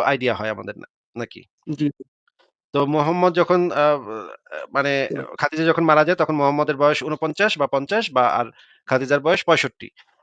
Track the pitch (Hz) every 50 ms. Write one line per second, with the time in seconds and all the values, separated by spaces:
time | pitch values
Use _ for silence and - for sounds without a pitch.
0 | - 131 139 123 127 120 107 107 107 110 104 101 101 101 - - - - _ _
1 | _ _ - 120 117 - - - - _ _ _ - 165 147 135 151 143 - -
2 | - _ _ _ _ _ _ _ _ _ _ _ _ _ - 139 143 143 151 151
3 | 147 160 175 180 180 180 165 180 170 - 185 180 180 170 - 143 147 151 147 139
4 | 113 104 110 107 95 73 50 - _ - - 76 67 - - 139 139 143 139 139
5 | 131 - 151 165 165 - - - 151 143 160 156 160 165 160 170 170 160 151 151
6 | 151 165 180 175 156 156 156 147 143 139 143 147 147 151 147 135 143 147 147 -
7 | 131 151 151 - 160 156 156 - 202 214 - 156 143 - 139 135 139 - 208 226
8 | 220 170 131 127 123 117 - 117 117 113 - _ - _ _ _ _ - 131 127
9 | 135 127 143 143 139 160 190 - - 175 160 - - 123 - - - - _ _
10 | _ _ _ _